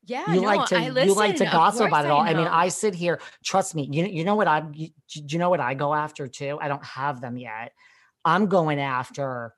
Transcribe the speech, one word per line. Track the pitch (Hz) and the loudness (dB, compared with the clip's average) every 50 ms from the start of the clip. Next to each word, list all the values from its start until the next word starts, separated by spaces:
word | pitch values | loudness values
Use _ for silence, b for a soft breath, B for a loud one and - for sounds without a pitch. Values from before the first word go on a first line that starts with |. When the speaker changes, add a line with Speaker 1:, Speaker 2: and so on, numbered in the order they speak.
| _ | _
Speaker 1:
Yeah, | - 247 262 339 415 - | -10 -10 -6 -2 0 2
Speaker 2:
You | 370 | 2
Speaker 1:
no, | - - | 4 4
Speaker 2:
like | 208 - 254 - | 2 2 2 2
to, | 180 180 | 2 0
Speaker 1:
I | - | 0
Speaker 2:
you | 247 | 0
like | - 254 196 196 196 202 214 208 190 | 0 2 4 4 4 4 2 2 2
to | 311 226 | 2 0
Speaker 1:
listen. | |
Of | - | 2
Speaker 2:
gossip | - 165 165 196 202 240 | 4 4 4 4 4 2
Speaker 1:
course | 214 196 | 0 2
Speaker 2:
about | 170 151 147 | 2 2 2
it | 143 | 4
all. | 147 143 | 4 4
Speaker 1:
I | 160 170 | 4 4
Speaker 2:
I | 160 | 2
mean, | 165 165 | 0 0
Speaker 1:
know. | 170 | 2
Speaker 2:
I | 175 165 175 185 | 2 2 2 2
sit | 175 - - 214 180 | 0 -2 -2 -2 -2
here, | 170 175 175 160 B B B B B _ | 0 -2 -2 -2 B B B B B _
trust | - - 196 185 - - | 0 0 0 0 0 -4
me, | 156 139 139 | -6 -6 -2
you, | 139 151 170 | -2 -2 -2
you | 208 196 156 165 | -2 -2 -2 0
know | 190 208 | 0 2
what | 214 202 170 | 2 4 2
I, | 151 151 156 160 | 2 2 0 -6
you, | 147 156 160 160 _ _ _ _ - | -12 -12 -14 -14 _ _ _ _ -16
you | 156 147 143 151 170 | -14 -10 -6 -2 0
know | 175 180 | 2 2
what | 180 160 | 2 2
I | 131 120 135 | 0 -2 -2
go | 135 147 143 151 | -2 -2 0 0
after | 151 151 151 - - 147 | 0 -2 -4 -8 -12 -12
too? | 127 - - 143 139 143 151 | -12 -10 -10 -8 -8 -6 -6
I | 160 | -4
don't | 147 143 143 147 | -6 -6 -6 -8
have | 131 - 131 135 143 143 123 | -14 -10 -6 -6 -6 -6 -6
them | 127 123 120 | -10 -10 -10
yet. | 123 123 117 110 110 117 120 _ b b b b b b b b _ _ | -10 -12 -12 -12 -12 -14 -14 _ b b b b b b b b _ _
I'm | 165 165 185 214 | 0 2 2 2
going | 190 190 185 160 156 147 143 | 4 2 2 2 2 0 -2
after | 139 139 131 123 127 - - - 139 135 127 120 117 117 _ | -2 -2 -2 -4 -6 -6 -8 -8 -8 -6 -6 -8 -10 -12 _